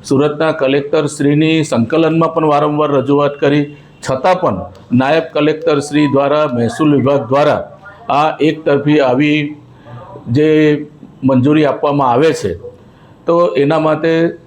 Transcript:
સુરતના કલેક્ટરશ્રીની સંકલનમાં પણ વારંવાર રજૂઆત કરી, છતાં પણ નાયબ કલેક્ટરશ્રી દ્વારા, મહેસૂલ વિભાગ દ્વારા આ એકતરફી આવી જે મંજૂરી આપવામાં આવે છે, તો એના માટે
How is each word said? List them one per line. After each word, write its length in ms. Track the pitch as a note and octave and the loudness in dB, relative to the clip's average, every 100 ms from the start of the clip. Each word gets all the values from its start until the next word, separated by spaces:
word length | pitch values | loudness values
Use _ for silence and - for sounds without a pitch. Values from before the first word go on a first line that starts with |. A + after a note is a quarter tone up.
| - | 0
સુરતના 440 | C#3 D3 D3 D#3+ D3+ | 0 0 0 -2 0
કલેક્ટરશ્રીની 960 | C3+ C#3 C#3 D#3+ D3 - C#3+ D3 D#3 D#3+ C#3+ | 0 -2 -2 -2 -2 -2 0 2 2 0 0
સંકલનમાં 600 | A#2+ A#2 D#3+ D#3+ D#3+ D#3+ | -2 0 0 0 2 0
પણ 200 | E3 D#3 | 0 0
વારંવાર 360 | C#3+ D3+ D3 D3+ C#3+ | 2 0 0 0 0
રજૂઆત 380 | A#2+ C#3+ C#3+ C#3+ | 0 0 0 0
કરી, 240 | D3 D3 C#3+ - - - | 0 0 -2 -10 -20 -14
છતાં 320 | - C3 F#3 F3+ | -6 -2 0 0
પણ 180 | E3 F#2+ - - - B2 | -2 -4 -10 -16 -2 0
નાયબ 260 | C3 D#3+ D#3+ | 2 0 -2
કલેક્ટરશ્રી 720 | D3+ D3 D3+ D#3+ D3 C#3 D3 D3 | -2 -2 0 -2 -2 -2 -2 0
દ્વારા, 320 | C3 C#3 D3 D3+ B2 | 0 0 0 0 -2
મહેસૂલ 340 | A#2 - D#3 C#3+ | -4 0 2 2
વિભાગ 260 | B2 C#3+ A2+ | 2 0 0
દ્વારા 320 | C3+ D3+ G#2 - - - - - C3+ | 0 2 0 -4 -16 -20 -18 -4 0
આ 120 | D#3 - D3+ | 0 0 -2
એકતરફી 520 | D#3 D#3 C#3+ C#3+ D3+ B2+ | 0 -2 0 2 2 2
આવી 320 | B2+ D3+ D3+ D3 D3 - - - - - - - A#2+ | 2 0 0 -4 -10 -20 -20 -20 -20 -18 -16 -4 0
જે 100 | D#3 D#3 D3+ D3 D3+ - - - C3 | 2 4 4 0 -4 -16 -20 -4 0
મંજૂરી 360 | B2+ B2+ D3+ D3 | 2 4 2 2
આપવામાં 420 | - B2 C#3 C3 | 0 -2 0 0
આવે 180 | A#2+ D#3+ D3+ | 2 2 0
છે, 120 | G2+ E2+ - - - - - - - | -6 -8 -12 -20 -20 -20 -20 -10 -2
તો 100 | E3+ F3 - | 0 2 0
એના 180 | C#3+ D#3+ D#3 | 0 0 0
માટે 260 | D3+ E3 E3 E3+ - | 0 0 0 0 -4